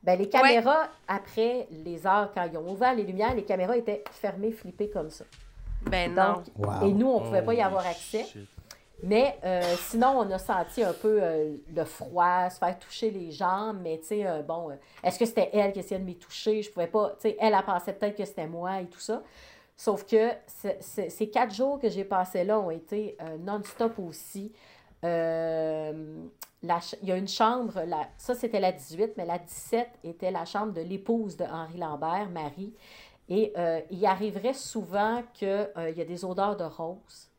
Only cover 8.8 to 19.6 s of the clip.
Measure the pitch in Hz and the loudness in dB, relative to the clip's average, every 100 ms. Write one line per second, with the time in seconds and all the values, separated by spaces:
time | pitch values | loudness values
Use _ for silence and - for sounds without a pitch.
8.8 | _ - 175 214 277 - 185 180 175 175 | _ -10 2 4 4 2 -2 2 2 0
9.8 | - 226 247 269 202 190 185 190 220 - | 0 4 6 6 2 -2 0 -2 0 0
10.8 | 202 170 220 214 175 160 156 143 - 165 | 0 2 4 4 4 2 0 -4 -6 -4
11.8 | 156 - 131 175 175 180 180 - 180 185 | -4 -6 -4 4 4 6 2 0 -2 -2
12.8 | - - 220 196 170 143 180 190 220 202 | -10 -2 -2 -2 -8 -2 0 0 -2 -6
13.8 | 170 160 160 208 196 160 147 165 165 139 | -6 -6 -4 -2 -2 -2 -4 -6 -6 -10
14.8 | - - 180 - 226 226 185 208 202 196 | -16 -4 -2 0 0 2 2 4 2 0
15.8 | - 190 190 175 - - - 214 208 - | -6 -6 -6 -10 -14 -4 0 0 -2 -4
16.8 | 170 220 202 202 220 208 220 202 208 180 | 0 2 0 0 -2 2 4 4 4 -2
17.8 | - 196 208 208 196 - 160 170 180 190 | -2 -2 -2 -2 -8 -6 -8 -6 -4 -4
18.8 | 175 - - 233 - - - - | -6 -12 -6 -6 -8 -20 -20 -20